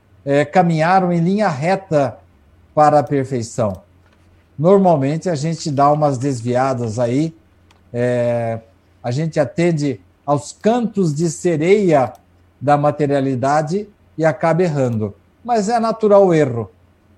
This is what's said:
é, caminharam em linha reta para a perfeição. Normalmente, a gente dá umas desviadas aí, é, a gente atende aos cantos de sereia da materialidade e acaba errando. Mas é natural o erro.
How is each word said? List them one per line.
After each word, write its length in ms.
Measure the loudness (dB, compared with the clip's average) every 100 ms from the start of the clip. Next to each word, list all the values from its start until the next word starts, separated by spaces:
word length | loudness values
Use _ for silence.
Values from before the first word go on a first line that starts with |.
| _ _
é, 220 | -2 0 2
caminharam 640 | 2 2 2 2 2 2
em 80 | 0
linha 280 | 0 0 -2
reta 720 | -2 -2 -2 0 0 0 -4 _ _ _ _ _ 2
para 240 | 4 4
a 40 |
perfeição. 800 | 2 -2 -2 -6 -6 -4 -4 -6 _ _ _ _ _ _ _ -2
Normalmente, 720 | 2 4 4 2 0 -4 -4
a 60 | -4
gente 340 | -4 -6 -4
dá 220 | 2 2
umas 260 | 2 0 -2
desviadas 800 | -4 -4 -4 -2 -2 -2 -4 -4
aí, 380 | -2 -2 -4 -8 _ _ _ _ _
é, 640 | -4 -2 0 -2 -2 -4 -6 -12 _ _ _
a 80 | -6
gente 280 | -4 -4 -2
atende 600 | -4 0 0 0 -4 -6 _ _ -4
aos 260 | -4 -4
cantos 600 | -4 -2 0 -2 -2 -2
de 160 | 0 -4
sereia 840 | -2 -4 -2 2 2 4 2 0 -6 _ _ _ _
da 180 | 0 2
materialidade 1080 | 2 0 -2 0 -2 -2 0 0 -2 -6 -8 _ _ -2
e 60 |
acaba 400 | -2 0 0 2
errando. 500 | 0 0 -2 -2 -4 -8 _ _
Mas 260 | -4 -2 0
é 100 | -2
natural 460 | -2 -2 4 4 6
o 80 |
erro. 380 | 4 0 -2 -8 _ _ _ _